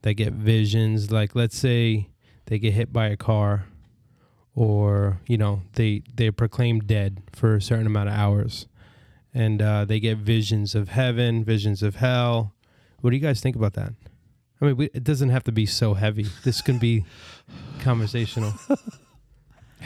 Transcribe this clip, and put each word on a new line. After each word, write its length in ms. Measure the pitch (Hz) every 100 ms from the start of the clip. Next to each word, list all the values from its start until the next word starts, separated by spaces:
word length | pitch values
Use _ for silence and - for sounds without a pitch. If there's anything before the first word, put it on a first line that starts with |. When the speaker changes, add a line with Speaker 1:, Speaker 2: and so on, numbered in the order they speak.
Speaker 1:
that 140 | 107 104
get 180 | 107
visions? 760 | 123 107 113 107 113 110 110 101
Like, 220 | 110 104
let's 220 | 123 117 -
say 520 | 131 120 117 110 98 _ _ _ -
they 120 | 110
get 140 | 110
hit 180 | 104 117
by 160 | 120 110
a 80 | 104
car, 520 | - 107 101 101 92 - - _ _ _ _ _ _
or, 680 | - 110 104 104 101 101 92 -
you 100 | 113
know, 240 | 104 101 90 -
they, 280 | 110 104 -
they're 200 | - 113
proclaimed 540 | 101 113 - 120 113 104
dead 340 | 107 98 95 -
for 240 | - 113 107
a 60 |
certain 240 | 98 113 110
amount 220 | 104 101
of 60 | 104
hours, 520 | 104 101 107 - - _ - _ _ _ _
and, 280 | 127 110 107
uh, 240 | 107 104 104
they 160 | 110
get 160 | 110 110
visions 580 | 104 113 104 110 101 107
of 140 | 95
heaven, 560 | 101 127 120 120 117 107
visions 360 | 110 104 98
of 140 | 107 -
hell. 580 | 127 123 120 117 107 _ _ _ _ _
What 120 | 123
do 40 | 131
you 60 |
guys 180 | 151 123
think 160 | 131 117
about 200 | 107 101
that? 180 | 101 113 - _ _ _ _ _
I 40 | 143
mean, 100 | 127
we, 100 | 147
it 120 | 143 123
doesn't 240 | 139 135
have 160 | 123 120
to 80 |
be 120 | 113 104
so 280 | - 110
heavy. 320 | 98 107 107 107 -
This 160 | 131 117
can 180 | - 123
be 260 | 117 113 - - - -
Speaker 2:
<laughs> 380 | - - - -
Speaker 1:
conversational. 720 | 131 117 107 120 110 - 107 101 - 269 226 - _ _ _ _ _ _ - -